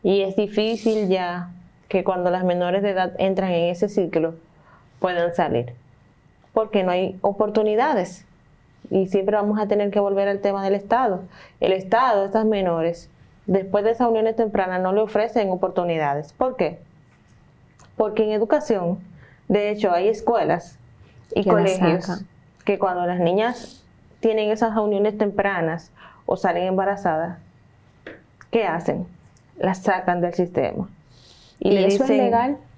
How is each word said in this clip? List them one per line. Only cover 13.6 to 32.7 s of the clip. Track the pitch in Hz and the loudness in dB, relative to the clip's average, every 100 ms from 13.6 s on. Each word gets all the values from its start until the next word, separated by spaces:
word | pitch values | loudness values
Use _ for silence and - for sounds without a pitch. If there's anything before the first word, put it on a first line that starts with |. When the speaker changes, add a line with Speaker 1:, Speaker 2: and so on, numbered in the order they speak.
| 190 202 | 2 0
Speaker 1:
de | 208 | 2
esas | 233 240 | 2 2
uniones | 226 220 220 | 2 2 2
tempranas, | 220 208 185 185 | 0 0 -2 0
no | 185 | 0
le | 196 | 0
ofrecen | 214 208 226 226 196 | 0 0 0 0 0
oportunidades. | 185 185 180 175 160 147 143 156 | 0 0 -2 0 0 0 -2 -6
¿Por | - 262 254 | -8 -8 -2
qué? | 156 175 - - _ _ _ - - _ - _ - - | -4 -4 -20 -20 _ _ _ -20 -20 _ -20 _ -20 -4
Porque | 214 214 | -2 0
en | 214 | 0
educación, | 214 220 202 202 208 170 190 - - - - - | 0 2 0 2 -2 0 -4 -8 -20 -20 -20 -2
de | 208 208 | 0 0
hecho, | 208 208 | 0 2
hay | 175 202 | 2 2
escuelas | 214 - 233 156 165 - - - - - - - | 0 0 2 2 -2 -4 -20 -20 -20 -20 -20 -6
y | - | -2
Speaker 2:
Que | 202 | 2
las | 208 | 4
Speaker 1:
colegios | 190 185 180 170 185 | 4 2 2 2 -2
Speaker 2:
sacan. | 180 - - - _ - | -10 -12 -20 -20 _ -2
Speaker 1:
que | 190 | 0
cuando | 196 180 175 | 0 0 -2
las | 180 | 0
niñas | 170 185 226 240 - - - _ - - | 2 2 0 -4 -14 -20 -20 _ -20 -2
tienen | 226 220 214 | 0 0 0
esas | 214 226 220 | 0 0 0
uniones | 214 202 208 214 | 0 2 0 0
tempranas | 208 202 196 185 165 170 - - - - - | -2 0 0 0 -2 -4 -10 -20 -20 -12 -6
o | 185 | -2
salen | 190 170 | 0 0
embarazadas, | 185 185 190 196 190 156 170 180 - _ _ _ _ _ - - _ _ - | 0 0 -2 -2 -2 -2 -4 -10 -18 _ _ _ _ _ -20 -20 _ _ -4
¿qué | 233 196 | -2 -2
hacen? | 165 - - 180 - - _ _ - | -2 -4 -6 -8 -14 -20 _ _ -4
Las | 190 185 | -4 -2
sacan | - 185 - 175 | -2 0 0 0
del | 175 | -2
sistema. | 170 175 175 123 - 190 - - - - - - _ | 0 -2 0 -2 -4 -10 -12 -20 -20 -20 -20 -20 _
Y | 190 | 2
Speaker 2:
¿Y | |
Speaker 1:
le | 202 190 | 4 4
Speaker 2:
eso | 202 | 2
es | 262 | 2
Speaker 1:
dicen, | 262 247 | 4 4
Speaker 2:
legal? | 233 254 294 - | 2 0 -4 -10